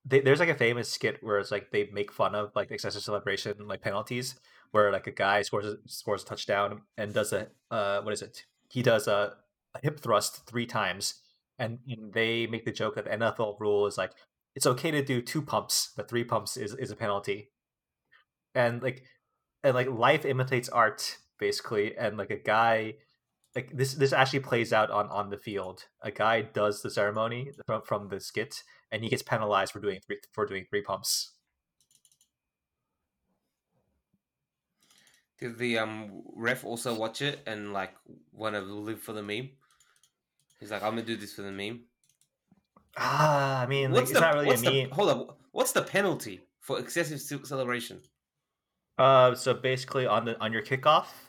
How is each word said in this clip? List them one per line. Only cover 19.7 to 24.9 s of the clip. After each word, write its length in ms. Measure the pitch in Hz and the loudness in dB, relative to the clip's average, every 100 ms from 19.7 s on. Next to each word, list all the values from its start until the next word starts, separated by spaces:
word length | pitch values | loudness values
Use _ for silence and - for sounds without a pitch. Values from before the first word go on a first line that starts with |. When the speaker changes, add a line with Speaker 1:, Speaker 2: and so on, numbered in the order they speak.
Speaker 1:
like, 140 | 123 127 | 4 2
life 360 | 117 123 151 | 4 4 6
imitates 440 | 139 127 131 127 117 | 4 0 2 0 0
art, 500 | 120 110 - - - _ _ | 4 4 2 -8 -8 _ _
basically, 580 | 104 101 - 107 107 - | -2 -2 -2 0 0 0
and, 200 | 113 104 | -4 -2
like, 120 | 98 | -6
a 60 | 104 | -4
guy, 580 | - 107 117 110 110 - _ _ _ _ _ 127 | 2 4 6 4 0 -8 _ _ _ _ _ -8
like, 200 | 120 131 | -6 -2
this, 180 | 135 | -2
this 180 | 139 135 | 2 2
actually 280 | 147 131 143 | 6 4 2
plays 320 | 135 120 117 | 0 0 2
out 180 | 110 107 | 2 4